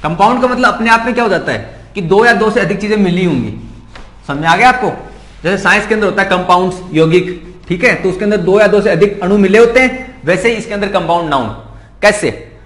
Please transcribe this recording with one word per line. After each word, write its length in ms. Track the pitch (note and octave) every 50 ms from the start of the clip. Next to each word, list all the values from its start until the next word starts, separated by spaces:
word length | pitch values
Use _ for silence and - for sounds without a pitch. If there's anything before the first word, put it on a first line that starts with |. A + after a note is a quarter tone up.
compound 400 | - D#3 E3 F3 G3 A3 B3 B3
का 60 | B3 B3
मतलब 260 | B3 B3 B3+ A3+ -
अपने 160 | - A3+ A#3
आप 140 | A3+ A3+ A#3
में 100 | B3 A3+
क्या 100 | A#3+ A#3+
हो 60 | A3
जाता 220 | F#3+ D#3 - -
है 380 | B2+ G#2+ - - - - - - -
कि 80 | G#3
दो 220 | F#3 D#3+ F#3+ G3+ A#3
या 60 | A#3+ A#3
दो 160 | - A3 G#3+
से 100 | G3+ -
अधिक 200 | - D#3+ G3 G3
चीजें 160 | G3+ G#3 G#3+
मिली 280 | G#3+ G3+ F3+ E3+ F3+ F3+
होंगी। 300 | F3 D3 B2+ A2+ G#2+ G#2+ - - - - - - - - - - - - - - -
समझ 100 | C#3+ C#3+
में 100 | D#3+ E3
आ 80 | E3+
गया 120 | F#3 A3+ B3+
आपको? 240 | B3+ - - F3 - - - - - - - - - - -
जैसे 180 | E3 G3 F#3+
science 240 | - F3 F#3 G#3 G#3
के 80 | G#3 A3
अंदर 120 | G#3+ G#3+
होता 160 | F#3+ E3+ G3+
है 60 | G3 G3
compounds, 500 | F#3+ F3+ F3+ F3+ F3+ F3+ F#3 F#3+ F3+ - - -
यौगिक, 480 | D3+ D#3 D#3+ D#3+ E3 F3+ F3 - - - - - - - - -
ठीक 160 | E3+ F3+ A#3+
है, 100 | A#3+ G#3+
तो 140 | - - F#3+
उसके 160 | F#3 F#3 G#3
अंदर 120 | G3+ G#3 G3+
दो 200 | F3 F#3 F#3+ G#3
या 60 | G#3+
दो 140 | G3 F#3+ G#3
से 100 | G3 G#3
अधिक 320 | F3 E3 G3+ G3+ G3 -
अणु 140 | F#3 F3+ G3+ G#3
मिले 200 | G3 F#3+ G3 A3
होते 220 | A#3+ A#3 A#3 C4
हैं, 400 | C4 B3+ B3+ - - - - - -
वैसे 260 | D3 F3+ F#3 - A#3
ही 60 | A#3
इसके 180 | G#3+ - - G#3
अंदर 140 | G3+ G3+ G3
compound 400 | G3+ F#3 E3+ D#3+ E3+ F3 E3+ D#3
noun। 180 | D3 C3+ A#2+ G#2+ G#2+ - - - - - - - - -
कैसे? 280 | - G#3 G#3 - - C3+ G#2+ - - - - - -